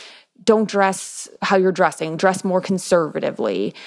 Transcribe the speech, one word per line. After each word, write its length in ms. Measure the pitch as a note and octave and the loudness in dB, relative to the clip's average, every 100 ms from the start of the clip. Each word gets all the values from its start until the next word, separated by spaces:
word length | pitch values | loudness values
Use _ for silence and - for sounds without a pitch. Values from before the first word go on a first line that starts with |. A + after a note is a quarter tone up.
| - - _ _ | -20 -20 _ _
"Don't 240 | - A3 G#3 | 2 2 2
dress 640 | G3+ F#3+ F#3+ - - - - | 0 0 0 -8 -14 -16 -8
how 140 | - G3 | 0 2
you're 160 | F#3 | 4
dressing, 460 | F3 E3+ - D#3+ D#3+ | 4 2 0 -6 0
dress 260 | F#3+ F#3 | 0 0
more 180 | G3 F#3 | 0 -2
conservatively." 1120 | F#3 F#3+ - F3 D3+ D3+ D3 - A2 F#2 G#2+ - | 0 -2 2 0 0 -4 -6 -4 -4 -2 -4 -8